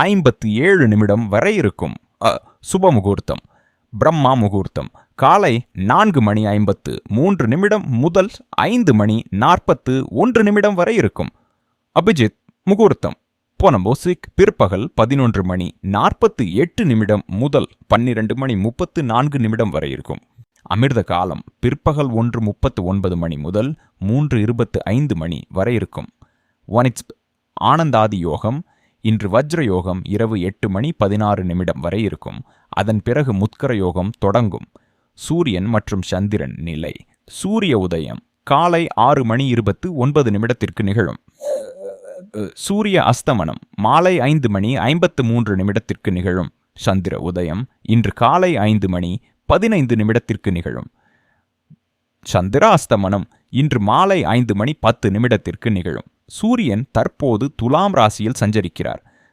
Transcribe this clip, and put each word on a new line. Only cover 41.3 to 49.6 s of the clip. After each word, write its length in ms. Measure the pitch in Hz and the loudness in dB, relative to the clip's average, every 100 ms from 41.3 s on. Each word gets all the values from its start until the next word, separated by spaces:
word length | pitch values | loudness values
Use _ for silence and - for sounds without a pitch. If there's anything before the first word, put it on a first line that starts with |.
| _ 571 554 - - 98 - - - 190 107 101 - | _ -8 -6 -8 -14 -16 -16 -20 -20 -14 -10 -10 -10
சூரிய 340 | - 202 208 180 | -4 -2 2 2
அஸ்தமனம் 580 | - 123 - 117 78 - - - | 2 0 0 -2 -2 -8 -14 -4
மாலை 380 | 107 151 185 175 | 2 4 4 2
ஐந்து 280 | 127 156 123 | 2 2 2
மணி 200 | 98 107 127 110 | 0 0 0 0
ஐம்பத்து 320 | 165 175 - | 2 0 0
மூன்று 280 | 117 117 107 95 | 0 0 0 0
நிமிடத்திற்கு 520 | 98 104 - - - 90 | 0 -2 -6 -6 -4 -2
நிகழும். 320 | 92 90 85 - _ - - | -2 -2 -4 -10 _ -6 -2
சந்திர 280 | 95 90 - | -2 -2 -6
உதயம் 420 | 85 90 85 85 127 _ - | -6 -4 -4 -6 -8 _ 0
இன்று 180 | 117 98 | 2 2
காலை 400 | - 120 170 185 131 107 | 0 2 2 2 0 2
ஐந்து 200 | 107 95 | 2 0
மணி 240 | 90 90 90 - _ - | -2 -4 -8 -12 _ 0
பதினைந்து 460 | 170 | 2